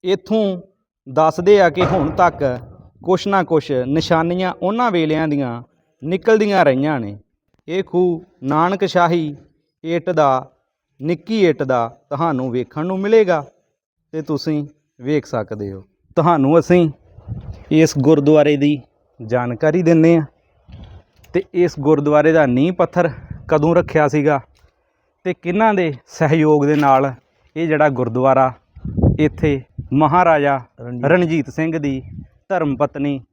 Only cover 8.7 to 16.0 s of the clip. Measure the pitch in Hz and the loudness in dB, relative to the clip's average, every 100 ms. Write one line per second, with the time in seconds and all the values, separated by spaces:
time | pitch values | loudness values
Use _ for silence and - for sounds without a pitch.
8.7 | 196 190 180 170 170 156 143 _ _ _ | 0 -2 0 0 0 -4 -10 _ _ _
9.7 | _ 160 165 165 160 143 131 131 _ _ | _ -6 -4 -2 0 2 0 -4 _ _
10.7 | _ _ _ 143 170 170 220 180 131 135 | _ _ _ -6 -6 -4 0 0 0 -2
11.7 | 123 117 - _ 143 165 131 131 123 123 | -2 -2 -8 _ -4 -4 -4 -4 -6 -8
12.7 | 156 170 190 202 220 190 160 139 _ _ | -8 -6 -6 2 2 2 -2 -4 _ _
13.7 | _ _ _ _ 156 147 147 - 151 143 | _ _ _ _ -10 -6 -4 -4 -6 -6
14.7 | _ _ _ 123 151 - 120 101 107 101 | _ _ _ -4 -4 -4 -8 -6 -10 -10
15.7 | 95 95 _ | -12 -20 _